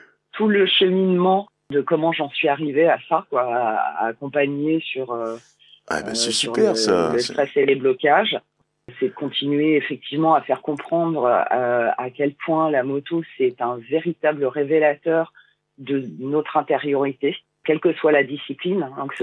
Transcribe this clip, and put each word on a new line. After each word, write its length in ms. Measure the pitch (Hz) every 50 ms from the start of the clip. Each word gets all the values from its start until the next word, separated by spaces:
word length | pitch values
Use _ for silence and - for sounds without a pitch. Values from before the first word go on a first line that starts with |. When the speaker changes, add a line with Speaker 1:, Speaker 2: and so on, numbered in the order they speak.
| - _ _ _ _ _
Speaker 1:
tout 140 | - - 214
le 200 | 214 208 202 190
cheminement 840 | 185 - - 196 185 185 190 190 185 180 175 180 185 190 196 202 - _ _ _ -
de 80 | 139 143
comment 320 | 135 - 170 156 156 165
j'en 180 | 160 - 151 135
suis 160 | - - -
arrivée 400 | 156 139 139 156 147 131 147 165 165
à 100 | 131 - - -
ça, 180 | 165 165 - _
quoi, 140 | 143 131
à, 640 | 123 123 117 123 120 110 110 95 - - 73 82 107
à 20 |
accompagner 720 | 113 113 - 143 139 131 151 143 139 143 143 147 156 160 165 -
sur, 260 | - - 131 131 120
euh, 240 | 120 117 117 113 113 117 - _ _ _ _ _ - _ _ -
Speaker 2:
Ah 140 | - 78
ben, 80 | - 107
Speaker 1:
euh, 40 | 113
Speaker 2:
c'est 160 | 113 113 117
Speaker 1:
sur 240 | 110 - - 117 117
Speaker 2:
super, 160 | - - -
Speaker 1:
le, 60 | -
Speaker 2:
ça. 340 | 113 110 107 92 87 82 80 -
Speaker 1:
le 40 | 120
Speaker 2:
C'est 140 | 123 -
Speaker 1:
stress 180 | - - 139 - -
et 100 | 147 135
les 80 | 139 135
blocages. 640 | 123 123 135 127 - - 147 143 160 220 202 151 113 - _ _ _ _ _ _ _ _ - 120 -
C'est 80 | 135 123
de 40 | -
continuer 600 | - 147 139 - - 139 143 143 143 151 156 156
effectivement 600 | 143 - - 139 131 - - 143 147 160 160 160
à 60 | 139
faire 200 | - - 135 -
comprendre, 600 | - - 147 139 - - 165 170 170 165 165 147 123
euh, 640 | 123 117 92 - - - 123 123 123 123 120 117 - - -
à 120 | 127 127
quel 220 | - - 143 143 143
point 360 | - - - 160 160 160 156
la 140 | 151 135 123
moto, 400 | 135 139 143 135 - 170 170 165 - -
c'est 240 | - 135 127 123 -
un 180 | 120 120 123 120 113 120
véritable 540 | 139 160 160 175 160 - - 156 151 143 143
révélateur 880 | 131 - 147 143 139 156 156 151 151 147 147 - 165 165 165 165 - _ - _ _ _ _ _ _ _ -
de 240 | 135 127 139 139 127 113 80 78
notre 360 | 127 135 147 156 151 - -
intériorité, 800 | 156 139 - 151 131 - 147 139 135 139 139 135 - - 147 180 - - _ _ _ -
quelle 140 | - 151 156
que 120 | - 175
soit 180 | 156 - - 160
la 100 | 151 143
discipline, 680 | 135 131 143 139 - - 139 - - 180 190 196 151 131 135
hein, 100 | 139 139 139
que 80 | - -